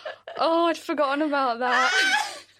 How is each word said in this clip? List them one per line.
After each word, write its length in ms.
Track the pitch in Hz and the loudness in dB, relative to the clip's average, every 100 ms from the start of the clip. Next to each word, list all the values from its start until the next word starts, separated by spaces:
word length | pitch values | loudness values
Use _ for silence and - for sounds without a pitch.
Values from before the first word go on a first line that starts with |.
| 587 - - - | -14 -14 -10 -2
Oh, 260 | 302 330 339 | 2 2 2
I'd 120 | 320 | 0
forgotten 440 | - 294 277 285 | -4 -2 0 0
about 360 | 311 285 262 233 | 0 0 0 -2
that. 340 | 254 494 359 762 762 831 831 587 - _ | 0 2 2 2 2 0 -2 -10 -20 _